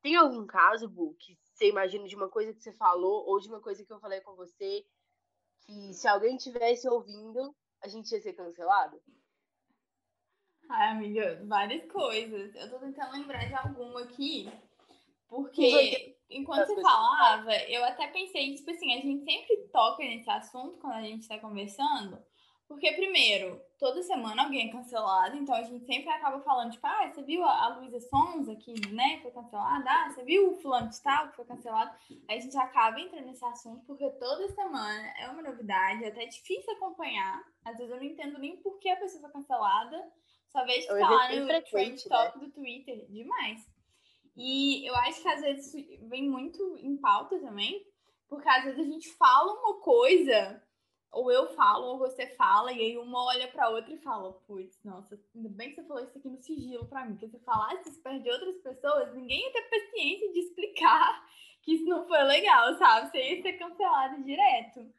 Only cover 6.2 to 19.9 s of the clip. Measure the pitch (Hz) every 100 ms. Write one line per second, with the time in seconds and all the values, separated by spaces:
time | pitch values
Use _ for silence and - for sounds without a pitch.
6.2 | 226 254 262 240 233 240 254 233 202 208
7.2 | 220 233 277 _ _ _ 196 220 220 220
8.2 | 208 175 175 170 170 196 151 151 _ _
9.2 | _ _ _ _ _ _ _ _ _ _
10.2 | _ _ _ _ 311 233 214 220 208 214
11.2 | 190 165 208 208 208 311 - 392 269 220
12.2 | 226 214 208 - 214 254 277 285 262 277
13.2 | 285 254 - 269 254 247 240 247 240 -
14.2 | 277 277 196 - _ _ _ _ _ _
15.2 | _ 247 285 - 254 240 247 - - _
16.2 | _ 277 285 440 - 392 349 233 233 -
17.2 | 240 220 220 214 - 240 247 254 285 370
18.2 | 370 294 277 285 - 339 294 247 277 277
19.2 | 320 - - - - - 226